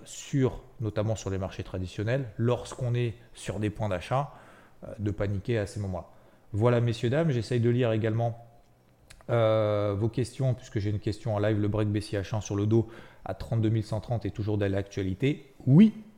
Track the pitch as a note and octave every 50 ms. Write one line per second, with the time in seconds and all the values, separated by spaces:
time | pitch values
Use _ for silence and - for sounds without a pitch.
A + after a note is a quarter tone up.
0 | - - - - - - - C#3+ B2+ A#2+ - - - - - - A2+ G#2 F#2 A2
1 | G#2 A2 A2 - - G2 F#2+ F#2+ F#2+ F2+ - - - - - F#2 F#2 F2+ - -
2 | G2+ A2 B2 C#3 C3+ A2 - - A#2 A#2 A#2+ A2+ - - - - C3 A#2+ A#2+ A#2+
3 | A#2+ A#2 G#2 - - - - - - - F#2+ G2 G#2+ G#2+ G2+ - A2 G#2 F#2+ F2
4 | - - B2 C3 C#3+ C3+ - - - - - - - - - - - - - -
5 | G2+ G#2 G2 - G#2 G2+ G#2 G2 - - A#2+ A2 G2+ F#2+ - G#2+ G#2 G2 F#2 F2
6 | - - - - - - - - - - - G2+ A2 B2 A#2+ A#2+ A#2+ A#2+ A2 -
7 | - A#2 B2+ D3+ E3+ E3 B2+ A#2+ G#2+ - B2+ A#2+ A2+ A#2+ A#2+ B2 B2+ A#2 A2 A2+
8 | G#2+ A2+ G#2+ A2+ A#2 A#2 A2+ - - - - - - _ _ _ _ _ _ _
9 | _ - - - - - A#2+ A#2 A2+ A2 A2 A2 G#2+ G#2+ G#2 G#2 G#2 G#2 G2+ G2+
10 | A2 A#2 - - A#2+ - - - C3 C3 B2 - - - - A2 G2 G#2 G#2 G2+
11 | - A2 G2+ - - A#2 G#2+ G#2 G#2 G#2+ A2 G#2 G#2 G#2 G2+ G#2 A2 G#2 G#2 G#2+
12 | G2 - - G2+ F#2+ - - G#2+ - - G#2 G2+ G2+ G#2+ A2+ A2+ G#2+ - - -
13 | - - - - - - G2 - - - B2 A2+ A2 A2 A2+ A2 G#2 - A2+ G#2+
14 | - - B2 A2 - G2 - - G#2 G#2+ G#2 G2+ G2+ G2 G2 G2 G2 - - G2+
15 | G2 F#2 F#2+ - C3+ C3+ D3+ - - - - - - B2+ C3+ E3 A3 G#3+ - -
16 | - - -